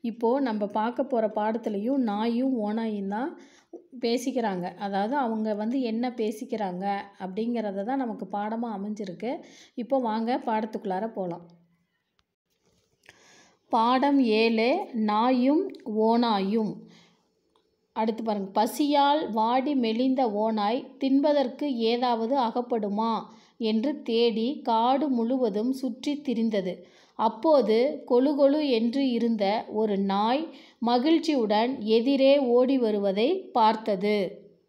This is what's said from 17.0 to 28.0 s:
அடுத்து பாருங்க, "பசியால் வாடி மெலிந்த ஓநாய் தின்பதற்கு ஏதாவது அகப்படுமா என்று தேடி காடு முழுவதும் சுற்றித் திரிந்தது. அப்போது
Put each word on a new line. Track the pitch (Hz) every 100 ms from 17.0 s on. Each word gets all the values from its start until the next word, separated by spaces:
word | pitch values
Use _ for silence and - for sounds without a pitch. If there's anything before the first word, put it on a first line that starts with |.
| _ _ _ _ _ _ _ _ _
அடுத்து | - 220 226
பாருங்க, | 226 202 190
"பசியால் | 269 285 - 294 285 285 294 320
வாடி | 220 220 254 262
மெலிந்த | 277 226 220 262 262 247
ஓநாய் | 202 220 220 202 247 - -
தின்பதற்கு | 269 269 302 294 247 - 294 240
ஏதாவது | 226 240 254 233 226 277
அகப்படுமா | 233 247 240 233 202 202 226 220 - - _ _
என்று | 220 220 262 302
தேடி | - 226 240 220 226 302
காடு | - 226 240 269 302
முழுவதும் | 247 226 262 240 202 233
சுற்றித் | 262 262 220 - 285 285
திரிந்தது. | 233 226 208 180 170 - _ _ -
அப்போது | 220 220 320 302 214 220 262 311